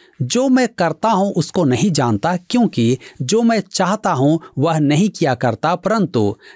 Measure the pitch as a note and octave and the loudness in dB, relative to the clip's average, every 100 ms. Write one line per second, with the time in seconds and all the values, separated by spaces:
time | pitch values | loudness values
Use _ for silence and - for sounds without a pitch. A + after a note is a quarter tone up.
0 | _ - B2 A#3 C4+ C4 B3+ - E3+ D3+ | _ -8 -4 0 2 2 0 -2 -4 -2
1 | G#3+ G3 G3 F#3+ - F#3+ D3+ B2 G3+ D3+ | 0 0 0 -2 -2 0 0 2 0 0
2 | B2 G#2+ D#3+ F3+ - B3 G#3 - A#2 C3 | 0 0 -2 -4 -2 0 0 0 0 -2
3 | - - B2 A3 A#3 A3+ G3+ - F3+ G#3+ | -6 -10 -2 0 2 0 -2 -2 -2 -2
4 | G3+ D#3+ C#3+ E3 - - D3+ D#3 C#3+ D3+ | -2 0 2 2 -2 -2 0 2 2 2
5 | G#3 - D3+ B2+ B2 A2 D#3 F3 F#3 A3 | 0 0 -2 0 -2 -2 -2 -2 -2 -2
6 | F3 B2 G#2 - - | 0 0 -2 -2 -12